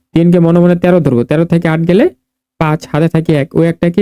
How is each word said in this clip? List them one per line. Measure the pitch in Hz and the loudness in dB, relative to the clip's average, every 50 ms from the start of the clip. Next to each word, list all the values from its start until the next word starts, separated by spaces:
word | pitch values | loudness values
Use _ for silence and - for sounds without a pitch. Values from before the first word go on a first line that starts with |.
| _ _ - | _ _ -2
তিনকে | 160 170 175 175 180 | 0 2 2 2 2
মনে | 170 165 170 175 | 2 2 2 2
মনে | 175 175 175 | 2 2 0
তেরো | 175 175 180 175 180 | 0 0 0 0 2
ধরবো, | 147 139 127 117 120 | 0 0 0 -2 -2
তেরো | - - 156 170 | -2 -2 -2 -2
থেকে | 170 - 170 170 165 | 0 -2 -2 -2 -2
আট | 160 160 165 | -2 -2 -2
গেলে | 170 175 196 277 370 - _ _ _ _ _ _ _ _ - | 0 2 2 2 0 -2 _ _ _ _ _ _ _ _ -6
পাঁচ, | 160 156 151 151 - | -4 -2 -4 -4 -6
হাতে | - - 151 165 165 | -6 -4 -2 -2 0
থাকে | - 165 160 - 160 | -2 -2 -2 0 0
এক, | 147 135 - - | -2 -2 -2 -2
ওই | - 165 | -2 0
একটাকে | 170 165 - - 175 175 208 | 0 -2 -2 -4 -4 0 0